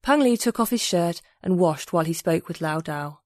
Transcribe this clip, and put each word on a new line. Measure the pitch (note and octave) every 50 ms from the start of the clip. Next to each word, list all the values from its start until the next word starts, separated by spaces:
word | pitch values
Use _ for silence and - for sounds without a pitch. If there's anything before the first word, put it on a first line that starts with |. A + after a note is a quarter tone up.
Peng | - - C#4 D4
Li | C#4 B3 A#3+
took | A3 - A#3+ A3+ -
off | A#3 -
his | B3 A3+
shirt | - - - F3 E3+ E3+ E3+ - _ _ _ _ -
and | F3+ F#3 F3
washed | F3+ E3 D3+ D3 - - -
while | E3+ D#3+
he | D#3+ E3+
spoke | - - - E3 D#3+ E3
with | - E3+ -
Lao | D#3+ D#3 D#3 D#3+
Dao. | D#3+ - D3+ D3 D3 D3 D3+ _ _